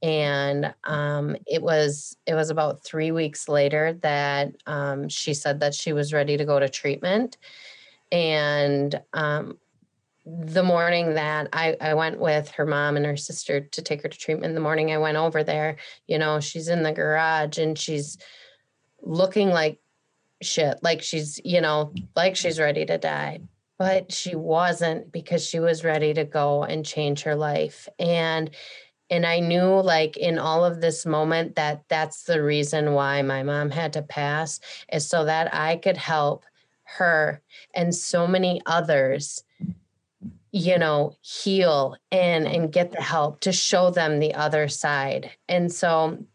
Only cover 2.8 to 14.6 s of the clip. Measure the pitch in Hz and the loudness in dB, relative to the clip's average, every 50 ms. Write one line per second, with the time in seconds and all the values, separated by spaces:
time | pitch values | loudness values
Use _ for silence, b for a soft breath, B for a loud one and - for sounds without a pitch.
2.8 | _ - - 160 156 160 165 165 160 151 151 - - - 147 147 143 143 147 151 | _ -8 -4 -4 -2 0 0 0 -2 -2 -4 -8 -6 0 2 2 4 4 2 2
3.8 | 156 160 165 175 - 151 147 143 143 143 143 143 143 147 - - _ - 151 147 | 0 0 -2 -2 -2 0 0 0 0 0 0 0 -2 -2 -4 -12 _ -8 -6 -4
4.8 | 143 143 139 139 143 151 147 - - - 147 143 - 151 143 147 151 143 143 - | -2 -2 -2 -4 -4 -6 -6 -6 -4 -4 -4 -2 -2 -2 -2 0 0 -2 -2 -2
5.8 | - 170 151 147 147 143 156 147 143 147 147 147 147 147 147 139 139 131 - - | -4 -2 -2 0 -2 0 0 0 2 2 0 0 2 2 2 2 2 2 -2 -4
6.8 | - 147 139 143 - 180 190 214 254 254 - B B B B B B B B B | -4 -4 -4 -2 0 0 2 2 0 0 -6 B B B B B B B B B
7.8 | B B B B B _ 175 175 165 160 156 151 147 147 147 147 143 143 143 139 | B B B B B _ 0 0 2 2 2 2 2 2 2 2 2 2 2 2
8.8 | 143 143 147 139 - _ - 160 156 147 147 151 - - - - _ _ _ _ | 0 0 -2 -4 -8 _ -4 -2 -2 0 0 -2 -4 -6 -12 -16 _ _ _ _
9.8 | _ _ _ _ _ _ _ _ _ 165 160 170 165 156 160 185 180 185 175 170 | _ _ _ _ _ _ _ _ _ -14 -10 -10 -8 -2 0 2 4 4 4 4
10.8 | 170 170 175 170 170 165 156 156 151 151 151 151 147 - - 160 165 160 160 - | 4 4 2 2 2 2 0 0 0 0 -2 -2 -4 -4 -2 0 0 0 0 0
11.8 | - 156 151 151 165 160 151 - - 165 151 151 147 151 - - 147 147 147 143 | 0 0 2 2 2 0 -2 -2 0 2 2 0 0 -2 -4 -4 -2 0 0 0
12.8 | 147 147 147 147 143 147 147 143 - - - - - - 147 139 143 147 - - | 0 0 2 0 0 0 -2 -4 -6 -8 -10 -10 -6 -2 -2 -2 -2 -4 -10 -10
13.8 | 170 - 151 147 - 160 - - - - 156 - - 165 160 165 | -6 -6 -6 -6 -6 -10 -10 -10 -6 -4 -4 -4 -2 -4 -4 -2